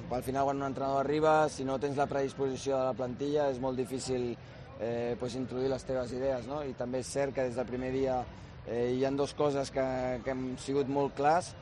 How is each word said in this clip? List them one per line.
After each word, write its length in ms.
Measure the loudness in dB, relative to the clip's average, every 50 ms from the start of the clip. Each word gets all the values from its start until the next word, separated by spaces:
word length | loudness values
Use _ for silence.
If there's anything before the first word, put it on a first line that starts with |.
| -6 -4
al 140 | -4 -2 -2
final 220 | -2 0 2 2 2
quan 100 | 2 0
un 80 | -2
entrenador 380 | -2 -2 -2 0 2 2 2 2
arriba, 320 | 2 2 4 6 6 8 8 6 4
si 140 | 2 -2
no 160 | -2 -2 0 0
tens 160 | 0 0 2
la 140 | 2 0 2
predisposició 640 | 2 0 0 0 0 0 0 0 0 -2 -2 0 2 2
de 80 | 2 2
la 80 | 0 -2
plantilla, 480 | -2 -4 -4 -4 -2 0 2 2 2 2
és 100 | 0 0
molt 160 | -2 -2 0 0
difícil, 540 | -2 -2 -2 -4 -2 0 0 0 0 -2 -4 -6 -10 -16 -16 -16 -16 -14 -8 -4
eh, 340 | -2 -2 0 0 0 -2 -2 -2
pues, 180 | -4 -4 -4 -4
introduir 320 | -4 -4 -2 0 0 0
les 160 | 0 -2 -2
teves 240 | -2 -2 -2 -2 -2 -2 -2
idees, 320 | 0 0 0 0 -2 -4
no? 140 | -4 -4 -4
I 80 | -4 -4
també 300 | -4 -4 -2 -2 -2 -2
és 80 | -2 0
cert 220 | 0 0 0 0
que 100 | 0 0
des 80 | 0 0
del 160 | -2 -2 -2
primer 220 | -2 -4 -2 0 0
dia, 240 | 2 2 2 2 0 -2 -4 -10 -14 -14 -14 -14 -12 -8
eh, 300 | -4 -2 0 2 2 2 2
hi 80 | 2
ha 80 | 2 2
dos 240 | 2 0 0 0 2
coses 320 | 2 2 2 2 -2 -2
que, 160 | 0 0 0 0 0 0 -2 -2 -2 -2 -2
que 100 | -4 -2
hem 240 | -2 -2 -4 -6 -6
sigut 320 | -4 0 2 2 2 2
molt 240 | 2 2 2 0 0
clars 400 | 2 4 6 6 4 2 -2 -10 -14